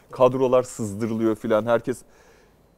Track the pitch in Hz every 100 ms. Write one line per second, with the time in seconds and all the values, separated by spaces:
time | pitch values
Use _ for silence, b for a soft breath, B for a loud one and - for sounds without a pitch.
0 | B - 127 131 131 127 123 - 110 101
1 | 110 113 113 107 117 107 113 117 117 120
2 | - b b b b b _